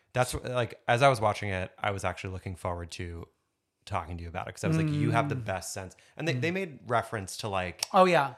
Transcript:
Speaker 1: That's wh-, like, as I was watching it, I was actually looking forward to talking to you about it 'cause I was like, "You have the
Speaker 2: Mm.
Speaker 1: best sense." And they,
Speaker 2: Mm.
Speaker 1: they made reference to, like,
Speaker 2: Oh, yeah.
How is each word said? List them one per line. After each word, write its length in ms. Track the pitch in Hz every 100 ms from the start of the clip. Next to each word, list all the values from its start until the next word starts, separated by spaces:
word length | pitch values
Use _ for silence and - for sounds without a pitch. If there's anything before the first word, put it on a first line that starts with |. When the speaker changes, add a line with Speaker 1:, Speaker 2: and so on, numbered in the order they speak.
| _
Speaker 1:
That's 180 | 127 127
wh-, 120 | - -
like, 340 | 123 110 - -
as 140 | 120
I 80 | 139
was 100 | 120
watching 280 | 107 101 104
it, 220 | 92 95 -
I 120 | 104
was 120 | 98
actually 280 | 95 90 98
looking 220 | 92 - 87
forward 360 | 92 87 82
to 360 | - 87 85 - _ _ _ _ _ -
talking 320 | 98 82 87
to 60 |
you 60 | 85
about 180 | 87 -
it 60 |
'cause 100 | -
I 40 | -
was 100 | 160
like, 120 | 156
"You 220 | 147 147
have 180 | 113 143
the 60 | 139
Speaker 2:
Mm. 100 | 107
Speaker 1:
best 280 | 95 -
sense." 220 | 101 92 - _ -
And 100 | 160
they, 60 |
Speaker 2:
Mm. 80 | 127
Speaker 1:
they 100 | 156
made 280 | 185 185 139 -
reference 500 | 117 - 110 92 -
to, 100 | 107
like, 380 | 98 92 - -
Speaker 2:
Oh, 120 | 196 185
yeah. 280 | 165 135